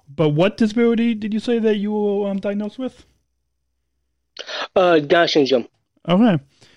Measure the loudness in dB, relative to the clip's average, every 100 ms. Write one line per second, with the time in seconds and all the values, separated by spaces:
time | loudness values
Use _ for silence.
0 | _ -2 0 2 0 0 -2 2 0 2
1 | 0 -2 -4 -6 -2 0 0 0 -2 -2
2 | -2 -2 -4 -4 -6 -6 -6 -8 -12 -12
3 | _ _ _ _ _ _ _ _ _ _
4 | _ _ _ -20 -14 -12 -4 0 4 2
5 | 2 2 2 2 2 0 -2 _ _ _
6 | -2 2 4 2 -4 _ _